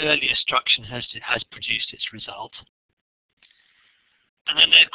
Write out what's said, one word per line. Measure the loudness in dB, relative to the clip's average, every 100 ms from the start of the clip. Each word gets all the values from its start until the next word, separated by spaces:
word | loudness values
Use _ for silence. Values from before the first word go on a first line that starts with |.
early | 0 2 2
instruction | 0 0 0 2 -2
has, | -2 -10 -8 -10
has | -4 -4
produced | -6 -10 -6 -4 -4
its | -8 -12
result. | -12 -14 -12 -14 -16 -20 _ _ _ _ _ _ _ _ _ _ _ _ _ _ _ _ _ -4
And | 2
then | 6
there | 6 4